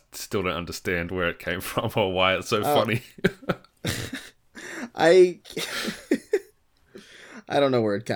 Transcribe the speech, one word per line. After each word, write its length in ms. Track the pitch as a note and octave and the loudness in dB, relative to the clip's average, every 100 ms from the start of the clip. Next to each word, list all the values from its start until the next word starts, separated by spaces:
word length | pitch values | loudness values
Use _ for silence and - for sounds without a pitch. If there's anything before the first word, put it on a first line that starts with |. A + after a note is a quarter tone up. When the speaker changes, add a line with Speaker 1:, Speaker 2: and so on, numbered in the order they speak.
| _ | _
Speaker 1:
still 320 | - - G#2+ | -14 -6 -4
don't 80 | F2+ | -2
understand 560 | E2 F2 - - F2 F2 | -4 -6 -6 -4 -2 -2
where 160 | F#2 E2+ | -2 -2
it 100 | - | -2
came 220 | - E2+ | -6 -6
<laughs> 0 | |
from 300 | - - A#2 - | -6 -4 -2 0
or 160 | F#2+ | 0
why 220 | F#2 F#2 F#2 | 2 2 2
it's 140 | - | 0
so 100 | G#2+ | 0
Speaker 2:
Oh. 120 | G#2 A2 | 2 2
Speaker 1:
funny. 260 | A2 A#2 - - - - C4+ - _ _ | 2 -2 -4 -4 -4 -2 -6 -8 _ _
<laughs> 0 | |
Speaker 2:
<laughs> 1120 | - - - - - - _ - - - A#3+ - | -6 -6 -6 -12 -14 -20 _ -18 -16 -12 -10 2
I, 440 | E3 F#3 F3+ E3+ - - - - - - - C#4+ - F#4+ | 6 8 6 4 -12 -10 -8 -6 -8 -8 -2 -2 0 -4
<laughs> 1080 | - _ _ _ _ - - - - - - | -4 _ _ _ _ -20 -20 -20 -20 -18 -4
I 100 | C#3 | 2
don't 120 | C#3 | 4
know 100 | B2 | 4
where 140 | G#2+ G2+ | 2 0
it 100 | |
ca-, 100 | A2 | -2